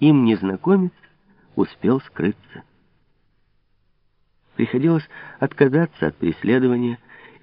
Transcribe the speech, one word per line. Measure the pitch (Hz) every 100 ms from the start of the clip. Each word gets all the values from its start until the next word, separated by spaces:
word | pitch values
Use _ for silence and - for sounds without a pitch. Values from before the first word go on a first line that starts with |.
им | 147 147 117
незнакомец | 104 95 95 160 196 180 - _ _ _ _ _ -
успел | - - 95 131
скрыться. | - - - - _ - - _ _ _ _ _ _ _ _ _ _ _ _ _ _ _ _ _ _ -
Приходилось | 117 123 156 165 - - - -
отказаться | 135 - 135 147 170 - 76
от | -
преследования, | 82 78 98 127 127 123 120 120 _ - - -